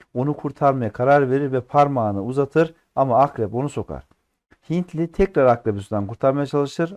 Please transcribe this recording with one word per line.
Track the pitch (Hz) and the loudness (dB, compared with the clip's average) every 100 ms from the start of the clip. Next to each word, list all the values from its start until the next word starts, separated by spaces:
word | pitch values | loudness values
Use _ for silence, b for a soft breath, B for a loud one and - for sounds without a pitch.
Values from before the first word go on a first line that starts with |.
| _ | _
Onu | 120 139 147 | -4 -4 -4
kurtarmaya | 147 - 143 131 113 | -8 0 0 2 -2
karar | - 127 143 135 | -2 4 4 4
verir | 135 143 | 0 -2
ve | 131 | -4
parmağını | 120 147 143 135 107 98 | -2 2 2 2 -2 -2
uzatır | 107 131 139 156 165 b b - | -4 -2 0 0 0 b b -2
ama | 135 117 | 2 4
akrep | 143 - 104 | 2 0 -4
onu | 113 143 | -4 -6
sokar. | - 98 69 - _ _ _ _ _ - | -6 -10 -12 -16 _ _ _ _ _ -6
Hintli | 165 175 156 165 | -4 -4 -6 -6
tekrar | - 190 151 127 | -2 0 4 4
akrebi | 117 113 101 | 4 0 -4
sudan | 95 107 101 | -4 -6 -6
kurtarmaya | 110 135 143 139 | -2 0 0 -2
çalışır | 143 143 - 170 | -2 -2 -4 -6